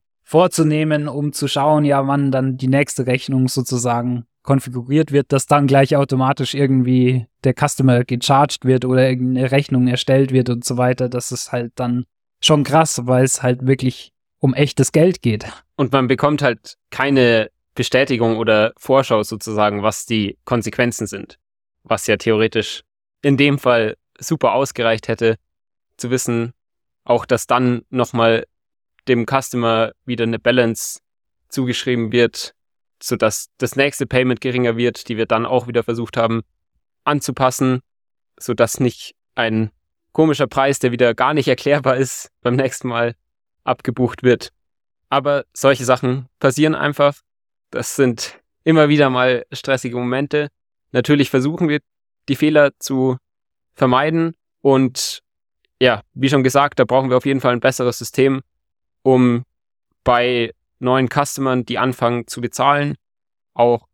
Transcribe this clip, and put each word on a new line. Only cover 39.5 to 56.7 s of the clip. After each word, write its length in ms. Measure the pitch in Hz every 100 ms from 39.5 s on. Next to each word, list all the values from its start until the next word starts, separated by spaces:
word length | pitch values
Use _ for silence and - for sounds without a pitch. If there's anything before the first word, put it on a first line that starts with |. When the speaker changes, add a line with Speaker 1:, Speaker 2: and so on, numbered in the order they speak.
| 110 110 _ _ _ _
Speaker 2:
komischer 340 | - 160 147 135
Preis, 320 | - 135 143
der 140 | 127
wieder 220 | 117 123
gar 200 | 113 131
nicht 140 | 151 135
erklärbar 480 | 127 - 143 135 131
ist, 340 | 131 - - _
beim 140 | 123 127
nächsten 320 | 135 - 127
Mal 260 | 117 117 117 _ _ _ _
abgebucht 580 | - 123 - 123 123 -
wird. 280 | 127 117 - _ _ _ _ _ -
Aber 360 | 139 139 143 -
solche 320 | - 135 127
Sachen 440 | 120 127 131 131 127 _
passieren 360 | 135 131 156
einfach. 400 | 147 143 143 143 143 _ _ _ _ _
Das 260 | - 117 -
sind 420 | 131 117 - - _ _
immer 240 | - 160 151
wieder 220 | 147 139
mal 360 | 127 127 123 -
stressige 440 | - - 135 127 120
Momente. 520 | 123 127 139 151 147 _ _ _ _
Natürlich 380 | 127 120 147 135
versuchen 380 | 135 135 165 170
wir, 120 | 147 - _ _ _ -
die 80 | 135
Fehler 340 | 151 151 143 -
zu 380 | - 131 131 127 _ _ _ _ _
vermeiden. 600 | - 131 131 151 165 165 165 _ _
Und 600 | 139 135 131 131 - - _ _ _ _ _ -
ja, 220 | 127 107 -
wie 140 | 135 131
schon 140 | 139
gesagt, 360 | 131 139 143